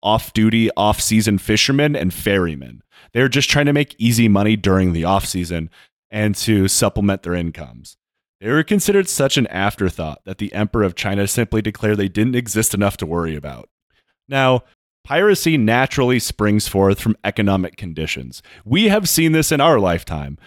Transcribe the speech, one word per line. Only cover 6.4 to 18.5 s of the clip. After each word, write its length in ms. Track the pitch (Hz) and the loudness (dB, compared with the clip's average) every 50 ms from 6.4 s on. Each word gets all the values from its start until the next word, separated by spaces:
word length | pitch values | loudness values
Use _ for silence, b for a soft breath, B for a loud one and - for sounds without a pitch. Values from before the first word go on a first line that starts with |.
| - - 110 101 95 95 | 0 2 2 2 2 2
supplement 560 | - - 120 101 - 107 101 101 98 95 - | 2 0 0 0 0 0 0 0 0 -2 -4
their 120 | 87 87 | -6 -4
incomes. 640 | 90 85 85 80 - 78 64 57 60 73 - - _ _ _ _ _ _ _ _ _ | -4 -4 -6 -8 -10 -18 -18 -20 -20 -20 -20 -20 _ _ _ _ _ _ _ _ _
They 80 | 98 110 | -4 0
were 140 | 135 156 160 | 0 0 2
considered 440 | - 208 202 - - 202 196 190 - | 2 0 0 0 2 2 2 0 0
such 300 | - - 139 135 - 147 | -2 0 0 0 2 0
an 100 | 123 - | -2 -2
afterthought 720 | - 92 98 104 - - 101 92 - - 85 78 71 - _ | -2 -2 -2 -2 0 0 -4 -4 -2 -4 -8 -10 -10 -12 _
that 140 | 95 92 - | -16 -12 -10
the 140 | 107 101 - | -10 -8 -4
Emperor 300 | 101 107 104 - 117 104 | -4 -4 -2 0 0 0
of 120 | 95 87 | 0 -2
China 320 | - - 101 98 101 101 98 | -4 -6 -4 -2 -2 -2 -2
simply 340 | - - 117 - - 110 | 0 -2 -2 -2 -2 -2
declared 360 | 104 107 101 - - 107 107 101 | -2 -4 -6 -4 -2 -2 0 0
they 100 | 98 98 | -2 -2
didn't 280 | 87 104 110 127 127 | 0 0 0 0 0
exist 380 | 120 120 110 104 107 110 - - | -2 -4 -2 -2 -2 0 0 0
enough 240 | 98 104 98 95 - | 0 0 0 -2 -4
to 80 | 101 | -8
worry 300 | 78 82 85 85 82 78 | -6 -4 -4 -4 -6 -8
about. 340 | 73 71 71 65 58 - _ _ _ _ _ _ _ _ _ _ _ _ _ | -8 -10 -14 -16 -16 -20 _ _ _ _ _ _ _ _ _ _ _ _ _
Now, 360 | 139 139 135 131 127 123 b b b b _ _ _ _ _ | -2 0 2 2 2 0 b b b b _ _ _ _ _
piracy 540 | - 139 160 196 214 196 - - 165 160 147 | -2 0 2 4 4 2 4 2 0 2 2
naturally 640 | 113 107 113 123 131 131 - - 131 123 127 120 | 2 2 4 2 2 0 0 0 0 2 2 0
springs 480 | - - - - 104 104 104 104 - - | 0 -4 -4 -2 0 2 2 0 0 0
forth 320 | - 98 98 98 98 - | 0 2 4 4 2 2
from 180 | - 113 107 - - | 0 -2 -2 -2 -2
economic 520 | 101 - - 104 98 98 95 92 85 - | -6 -2 -2 0 0 0 0 -2 -4 -8
conditions. 640 | - - 90 80 76 80 80 - 67 64 62 64 - B B | -12 -14 -12 -8 -8 -6 -6 -6 -8 -10 -14 -18 -20 B B